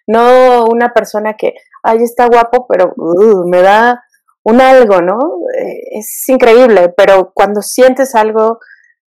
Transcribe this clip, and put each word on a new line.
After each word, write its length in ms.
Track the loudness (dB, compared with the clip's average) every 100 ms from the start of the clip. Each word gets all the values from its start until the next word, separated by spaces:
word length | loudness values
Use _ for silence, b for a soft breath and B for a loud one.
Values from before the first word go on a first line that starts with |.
| -4
No 560 | 0 2 4 4 2 0
una 280 | -2 -2
persona 420 | -2 -4 -6 -8 -6
que, 160 | -8 -8 b b
"Ay, 200 | -4 -2
está 240 | -2 -2 0
guapo", 400 | 2 0 -2 -2
pero, 240 | -2 -2 -4
uh, 540 | -6 0 2 2 0
me 120 | 0
da 400 | 2 2 0 -4 _ _ _ _
un 160 | -2 2
algo, 400 | 4 4 4 2
¿no? 180 | 0 -4 -6 -6 -8 -8
Eh, 400 | -10 -12 -14 -14
es 240 | -14 -12 -4
increíble, 640 | 0 4 4 4 4 0 0
pero 340 | 2 2 0 -2
cuando 260 | -2 -2
sientes 540 | -8 0 0 0 -2 -2
algo 420 | -2 -2 -2 -4 b b b b